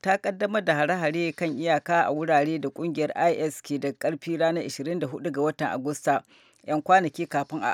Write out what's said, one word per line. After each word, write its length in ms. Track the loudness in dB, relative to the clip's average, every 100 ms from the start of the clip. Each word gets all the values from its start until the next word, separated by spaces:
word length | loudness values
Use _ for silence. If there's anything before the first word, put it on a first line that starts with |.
ta 160 | 0 0
ƙaddamar 480 | -2 -2 -2 0 2
da 100 | 2
hare-hare 560 | 2 2 0 0 -2
kan 240 | -2 -4 -2
iyaka 460 | 0 0 2 2 2
a 60 |
wurare 480 | 0 2 4 4 0
da 80 | -4
ƙungiyar 420 | -4 -4 -2 -2 2
I 200 | 2 2
S 220 | -2 -4
ke 180 | -6 -4
da 140 | -4
ƙarfi 440 | -2 -4 -4 -4 0
ranar 260 | 0 0 -4
ishirin 340 | -6 -6 -4
da 80 | -4
hudu 240 | -4 -4
ga 100 | 0
watan 300 | 0 0 -4
Agusta, 520 | -4 -4 -2 0 0 -2 _ _ _ -4
'yan 140 | -2
kwanaki 440 | 4 4 4 -4 -4
kafin 380 | -2 -2 -2
a 80 | -2